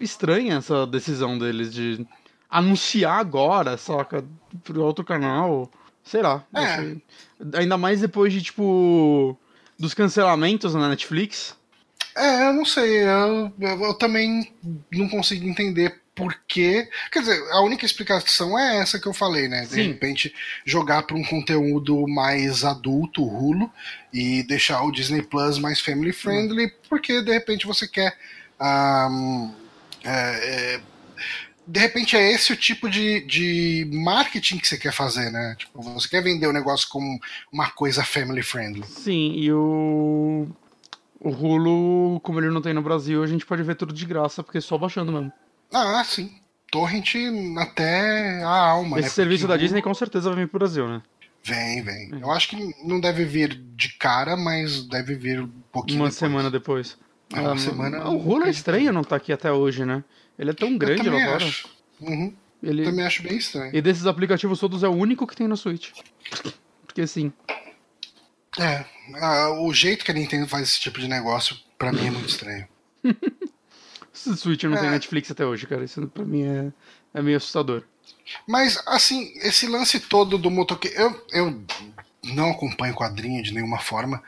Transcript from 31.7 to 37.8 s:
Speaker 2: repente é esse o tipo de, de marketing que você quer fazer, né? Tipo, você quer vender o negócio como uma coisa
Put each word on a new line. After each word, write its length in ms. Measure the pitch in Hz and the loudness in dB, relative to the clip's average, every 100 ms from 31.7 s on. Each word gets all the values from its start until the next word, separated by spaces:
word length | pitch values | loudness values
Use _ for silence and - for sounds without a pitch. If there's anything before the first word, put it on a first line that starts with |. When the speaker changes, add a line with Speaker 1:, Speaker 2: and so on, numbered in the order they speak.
| 175 | 2
Speaker 2:
repente 360 | 226 233 220 226 | 2 2 2 4
é 160 | 202 | 6
esse 200 | 240 - | 4 2
o 40 | 233 | 2
tipo 320 | - 226 226 | 0 0 -2
de, 320 | 196 214 208 135 | 0 0 0 0
de 600 | 156 175 170 170 160 156 | 0 0 2 2 0 -2
marketing 680 | 151 165 214 277 214 - 180 | -2 2 2 2 0 -2 0
que 80 | - | -2
você 80 | 143 | 0
quer 160 | 143 | -2
fazer, 380 | - 135 123 117 | -2 -2 -2 -4
né? 240 | 117 117 113 | -4 -6 -8
Tipo, 220 | - 135 | -14 -14
você 260 | 120 117 - | -10 -6 -2
quer 140 | 180 | 0
vender 240 | 180 170 151 | 0 2 2
o 60 | |
negócio 360 | 143 139 139 - | 2 0 0 -2
como 300 | 139 135 127 - - - | -4 -6 -6 -10 -16 -10
uma 180 | 147 143 | -4 -4
coisa 340 | - | 0